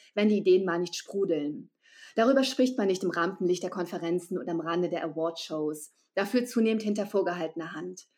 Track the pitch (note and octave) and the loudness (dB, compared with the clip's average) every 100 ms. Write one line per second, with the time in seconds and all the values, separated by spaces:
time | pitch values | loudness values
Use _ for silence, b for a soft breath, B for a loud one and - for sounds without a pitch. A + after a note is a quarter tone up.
0 | b - G#3 G#3 F#3+ F#3 F#3+ E3+ F3 - | b 2 4 4 6 6 4 0 -2 -6
1 | - G3+ F#3 D#3 D3 D#3 - _ B B | -8 -2 0 0 -2 -6 -12 _ B B
2 | B - A3+ C4+ C4 - B3+ B3+ G3+ F3+ | B 2 4 4 2 2 2 2 0 2
3 | F#3 E3+ E3+ G3 F3+ F3 F#3 F#3 F3 F3 | 0 0 -2 0 0 0 -2 -6 -6 -4
4 | E3+ F3 F3 F3 - E3 D#3 E3+ F3+ E3+ | -2 -2 -2 -6 -4 -4 -2 -2 -2 -2
5 | D#3+ D3+ E3 E3 - D#3 D3+ D3+ - _ | -4 -2 -4 -4 -6 -4 -4 -4 -12 _
6 | _ - G3+ B3 A#3+ A#3 A3 A3 G#3+ G#3 | _ -4 0 0 0 2 2 2 0 -2
7 | G3+ G3+ F3+ F3 D#3+ E3 D#3+ D#3 F3+ F#3 | 0 0 0 -2 -6 -6 -10 -10 -10 -12
8 | - | -20